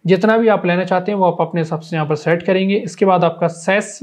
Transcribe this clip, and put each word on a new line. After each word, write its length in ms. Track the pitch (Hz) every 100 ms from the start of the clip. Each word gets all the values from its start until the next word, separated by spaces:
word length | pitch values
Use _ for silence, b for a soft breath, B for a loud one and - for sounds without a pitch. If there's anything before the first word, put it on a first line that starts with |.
| 165
जितना 320 | 185 214 226
भी 100 | 226
आप 180 | 202 180
लेना 200 | 175 180
चाहते 260 | 180 180
हैं 80 | 202
वो 60 | 180
आप 160 | 175
अपने 200 | 165 170
हिसाब 180 | 160 160
से 140 | - 160
यहाँ 120 | 151
पर 80 | 151
सेट 260 | - 170
करेंगे। 320 | 175 185 190 202
इसके 280 | 233 - 196
बाद 180 | 180
आपका 240 | 165 160 165
सेस 480 | - - 202 202 -